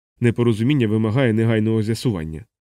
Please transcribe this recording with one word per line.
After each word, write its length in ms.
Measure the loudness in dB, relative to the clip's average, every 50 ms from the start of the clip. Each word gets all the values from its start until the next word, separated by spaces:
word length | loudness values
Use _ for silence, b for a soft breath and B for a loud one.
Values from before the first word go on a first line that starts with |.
| _ _ _ -2
"Непорозуміння 680 | 0 0 0 2 2 0 0 0 0 0 2 2 2 2
вимагає 460 | 0 0 0 0 0 2 2 2 2
негайного 500 | 2 2 2 2 0 0 0 0 0 -2
з'ясування". 640 | -2 -4 -4 -2 -4 -4 -4 -6 -10 -12 -12 -14 -18 _ _ _